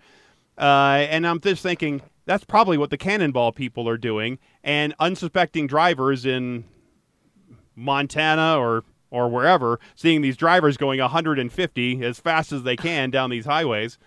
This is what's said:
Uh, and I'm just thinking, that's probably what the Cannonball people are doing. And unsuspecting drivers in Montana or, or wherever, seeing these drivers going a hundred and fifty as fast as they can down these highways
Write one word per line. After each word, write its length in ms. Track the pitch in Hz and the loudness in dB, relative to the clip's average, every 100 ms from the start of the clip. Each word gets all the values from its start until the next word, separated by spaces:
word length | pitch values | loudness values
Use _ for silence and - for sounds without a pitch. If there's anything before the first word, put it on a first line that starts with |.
| _ _ _ _ _ - | _ _ _ _ _ 0
Uh, 460 | 143 139 139 139 147 | 4 6 4 2 2
and 160 | 160 170 | 0 -2
I'm 140 | 165 | -2
just 240 | 202 180 | -2 -2
thinking, 400 | 185 175 156 139 - _ - | -2 -4 -4 -6 -10 _ -2
that's 160 | 196 | -2
probably 340 | - 214 202 156 | 2 2 4 2
what 140 | 143 | 0
the 60 | 143 | -4
Cannonball 520 | 190 208 156 127 117 | -2 0 0 2 0
people 380 | 123 127 123 113 | -2 -8 -6 -4
are 80 | 117 | -4
doing. 400 | 113 107 113 131 _ _ | -4 -4 -4 -8 _ _
And 300 | 139 147 151 - | -4 -2 -2 -2
unsuspecting 640 | 165 185 170 185 170 165 139 | -2 -2 -4 -2 -2 -2 -2
drivers 580 | 151 175 139 131 131 | 2 2 2 0 0
in 420 | 131 127 123 120 110 _ _ _ _ _ _ _ _ - _ 113 | -2 -4 -4 -8 -12 _ _ _ _ _ _ _ _ -20 _ -10
Montana 840 | 135 139 139 151 156 156 160 151 | -4 -2 -2 -2 0 2 2 2
or, 240 | 120 113 - _ _ | 2 -2 -4 _ _
or 180 | 123 120 | -2 -2
wherever, 520 | 123 151 175 120 117 - - | 2 4 4 2 -2 -6 -2
seeing 260 | 165 160 | 2 2
these 160 | 139 127 | 0 2
drivers 400 | 165 180 151 135 | 4 4 4 2
going 220 | 139 135 | -2 0
a 80 | 127 | 0
hundred 320 | 160 160 139 | 0 -2 -2
and 120 | 120 | -4
fifty 520 | - 175 - 123 127 | -4 -6 -2 -4 -2
as 160 | 120 120 | -6 -6
fast 320 | 170 160 156 | -2 -2 -2
as 100 | 143 | -4
they 140 | 127 123 | -4 -4
can 340 | 165 156 131 | -4 -2 0
down 220 | 131 127 | 0 -2
these 140 | 120 143 | -4 -2
highways 520 | 156 147 107 113 - | -2 0 -2 -4 -10